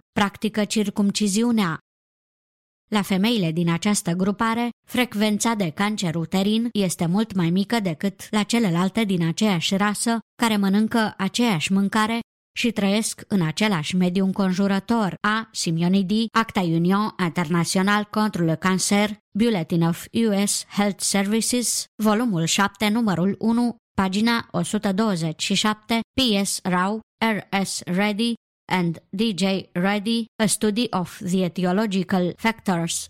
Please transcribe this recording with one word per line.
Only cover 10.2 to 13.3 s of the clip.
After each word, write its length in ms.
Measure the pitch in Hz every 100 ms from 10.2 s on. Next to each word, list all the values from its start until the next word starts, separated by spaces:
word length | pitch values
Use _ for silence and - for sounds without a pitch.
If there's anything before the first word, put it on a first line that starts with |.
| - -
care 140 | 233 208
mănâncă 580 | 196 196 214 233 214 -
aceeași 560 | 190 - 240 175 139
mâncare 460 | 196 196 220 214 233 - _ _ -
și 120 | 240
trăiesc 520 | 214 202 202 220 -
în 140 | -